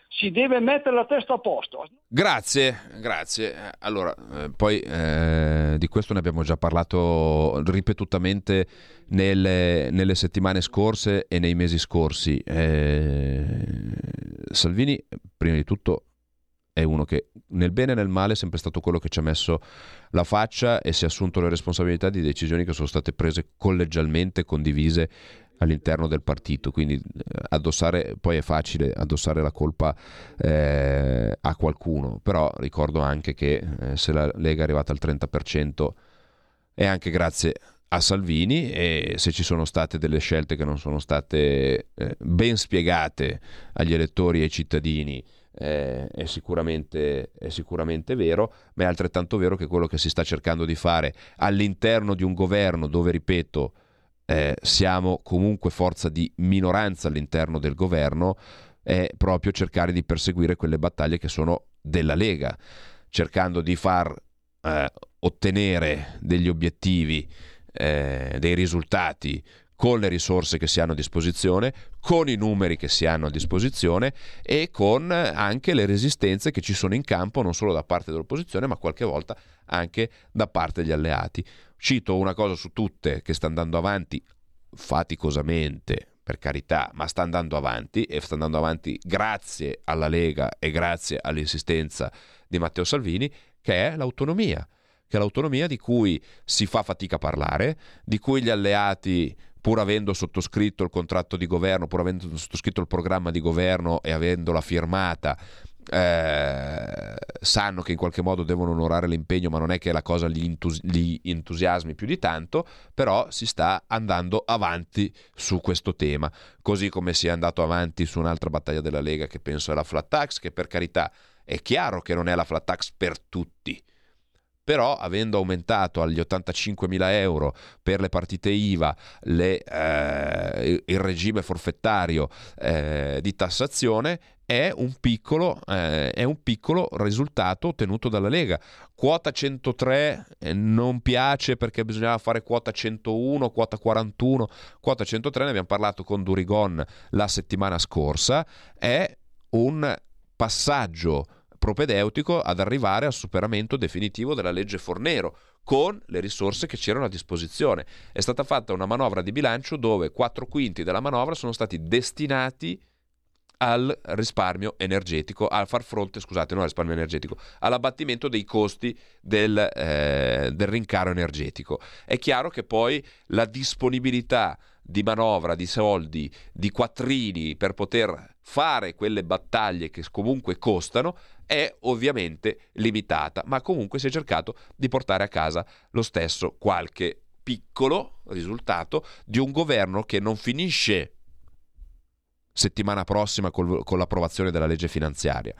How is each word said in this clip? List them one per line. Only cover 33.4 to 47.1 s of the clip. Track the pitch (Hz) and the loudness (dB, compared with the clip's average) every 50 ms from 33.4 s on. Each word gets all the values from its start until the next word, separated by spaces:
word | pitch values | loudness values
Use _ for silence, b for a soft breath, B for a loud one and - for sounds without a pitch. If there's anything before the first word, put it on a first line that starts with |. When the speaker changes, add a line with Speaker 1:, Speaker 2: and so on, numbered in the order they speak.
| 73 71 73 - - 80 71 - | 2 2 2 2 0 -4 -6 -6
Speaker 2:
eh, | 60 65 71 | -4 -4 -2
se | 73 - 82 | -2 0 2
la | 78 76 73 73 - | 2 4 2 2 0
Lega | - 80 78 78 78 | 0 0 0 2 2
è | 78 | 2
arrivata | 76 73 73 73 - | 2 2 2 0 0
al | 73 | -2
trenta | 71 - 78 73 69 69 | -2 0 0 0 0 -2
per | - - 73 - | -2 -4 -4 -4
cento | - - 76 73 73 69 - 76 71 - b b b b b b b b b b b b b b b b | -2 0 0 0 0 0 -2 -2 -2 -2 b b b b b b b b b b b b b b b b
è | - 101 | 0 2
anche | 98 95 87 - 90 | 2 2 0 0 0
grazie | 80 87 85 82 - - - 80 - - b b b b b - | 0 2 2 0 0 0 0 0 -2 -4 b b b b b -2
a | 87 85 | 0 2
Salvini, | - - 98 98 95 85 78 80 90 110 143 170 143 - | 2 2 2 2 2 2 2 2 4 4 2 2 0 -2
e | - 82 87 82 80 78 80 78 - | -2 0 0 2 2 0 -2 -2 -2
se | - - 87 | -2 0 0
ci | 82 - 82 | 0 0 0
sono | - 87 80 80 | 0 0 0 0
state | - - 85 78 - - 78 | 0 0 0 0 0 -2 -2
delle | 80 76 76 | 0 2 2
scelte | 76 - - 80 78 73 - 80 | 2 2 2 0 0 0 0 -2
che | 73 73 | -2 -2
non | 73 73 71 | -2 -2 -4
sono | - 73 76 | -4 -4 -4
state, | 73 - - 73 71 - - 78 76 73 71 69 67 67 67 64 55 - - - | -2 -2 0 -2 -2 0 0 2 4 4 4 4 4 2 2 2 0 -2 -6 -8
eh, | - - - - | -6 -6 -6 -6
ben | - 60 82 87 87 117 120 113 | -6 -2 2 4 4 4 4 4
spiegate | 104 - - 98 87 82 87 87 80 78 76 - - 69 65 78 - B B B B B B B | 0 0 0 2 2 4 4 2 2 0 0 -2 -2 -2 -2 -4 -6 B B B B B B B
agli | - 85 82 82 | 0 2 4 4
elettori | 80 80 78 - - 90 87 85 80 | 4 2 2 2 2 2 4 4 4
e | 78 | 2
ai | 78 | 0
cittadini | - - 78 - - 78 76 80 76 76 73 73 67 64 - b b b b b b | 0 -4 -2 0 0 0 2 0 0 -2 -2 -4 -6 -8 -10 b b b b b b
eh, | - - 76 76 73 69 65 62 65 69 | -6 -4 -2 -2 -2 -2 -4 -4 -6 -8
è | - - 67 82 | -8 -8 -8 -8
sicuramente, | - - 82 - - 87 82 80 82 80 78 76 - - 76 73 73 | -8 -8 -8 -6 -4 -2 -2 0 0 -2 -4 -4 -4 -4 -2 0 0